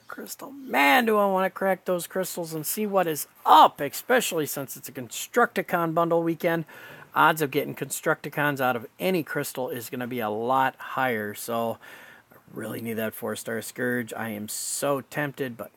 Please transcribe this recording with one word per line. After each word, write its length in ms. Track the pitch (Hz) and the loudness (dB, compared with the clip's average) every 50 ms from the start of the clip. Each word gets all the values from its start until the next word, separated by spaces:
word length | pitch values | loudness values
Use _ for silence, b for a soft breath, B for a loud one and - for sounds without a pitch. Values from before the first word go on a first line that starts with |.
| _ | _
crystal. 420 | - - - 220 190 - - 294 277 | -14 -14 -14 -12 -12 -14 -14 -14 -14
Man, 560 | 269 285 269 226 220 262 285 285 277 254 233 | -14 -14 -8 -2 0 2 4 6 6 6 4
do 140 | 220 214 208 | 4 4 4
I 80 | 202 | 4
wanna 240 | 196 190 185 190 185 | 4 4 2 2 0
crack 340 | - - 190 196 185 180 _ | 0 0 0 2 2 0 _
those 220 | 190 180 175 160 | -2 -2 -2 -2
crystals 480 | - - 190 180 - - 180 170 160 160 | -4 -4 -4 -4 -4 -4 -6 -6 -6 -6
and 100 | 156 147 | -6 -6
see 220 | - - 220 214 | -4 -2 -2 -2
what 180 | 202 196 190 175 | 2 2 2 2
is 220 | 165 156 143 - - _ _ - | 2 0 -4 -6 -10 _ _ 6
up, 340 | - 294 311 294 - - - | 8 10 10 10 8 6 2
especially 680 | 143 135 - - - - 247 240 - - 185 160 147 | -4 -4 -4 -6 0 2 2 2 2 2 0 -2 -2
since 280 | 131 - 143 139 - - | -2 -4 -6 -6 -8 -10
it's 140 | 143 - - | -12 -14 -12
a 20 | |
Constructicon 1000 | - 135 120 113 - - - - - 240 233 - - 196 175 - 190 170 170 165 160 | -10 -10 -10 -10 -10 -10 -10 0 2 2 2 4 2 -2 -2 0 0 0 0 2 2
bundle 300 | 170 170 165 170 170 165 | 2 2 4 2 2 2
weekend. 420 | 165 165 - - 170 165 165 156 B B B B B B B B B - | 0 0 0 0 0 0 0 -2 B B B B B B B B B 2
Odds 300 | 139 151 160 170 160 151 | 4 6 6 4 4 0
of 80 | 131 | 0
getting 240 | 139 143 131 143 135 | 0 -2 -2 -2 -4
Constructicons 840 | - 143 135 - - - 165 151 - - 151 - 160 147 147 143 135 | -8 -8 -6 -6 -2 0 0 0 0 -4 -6 -2 0 0 0 0 2
out 160 | 131 127 120 | 0 0 0
of 120 | 113 110 - _ - | -2 -4 -10 _ -4
any 220 | 170 190 190 170 | 0 0 0 0
crystal 480 | 147 - - 147 139 - - 135 127 151 | -2 -2 -4 -6 -6 -4 -6 -6 -6 -6
is 220 | 151 120 107 - | -6 -8 -8 -8
gonna 160 | - 123 123 | -8 -8 -6
be 120 | 120 131 120 | -6 -4 -4
a 120 | 107 107 | -2 -2
lot 440 | 107 110 117 123 131 135 131 131 - | -2 -2 0 2 2 2 2 2 0
higher, 580 | - - - - 131 131 127 117 107 104 104 104 | -6 -10 -6 -2 0 0 2 0 0 -2 -4 -6
so 420 | - - - 117 117 117 113 110 B B B B B B B B B B _ | -8 -6 -4 -2 -2 -2 -2 -4 B B B B B B B B B B _
I 60 | - - _ - | -20 -20 _ -16
really 300 | - - - 110 123 120 | -12 -10 -8 -8 -8 -8
need 120 | 117 117 110 | -6 -6 -4
that 200 | 110 110 110 - | -4 -4 -4 -6
four-star 480 | - 120 110 107 - - 120 113 110 | -6 -6 -6 -6 -6 -6 -6 -6 -6
Scourge. 540 | - - - 131 123 123 123 123 117 113 - | -6 -8 -6 -4 -2 -2 -2 -2 -4 -6 -6
I 140 | 110 110 113 | -8 -6 -6
am 200 | 104 104 107 110 | -6 -8 -8 -8
so 520 | - - - - - - 143 143 143 135 | -8 -8 -6 -6 -4 -2 -2 -2 -2 -2
tempted, 540 | - - - 147 147 139 135 - 135 127 117 | -4 -6 -4 -4 -4 -4 -4 -6 -8 -8 -8
but 140 | 113 98 - - | -10 -12 -14 -14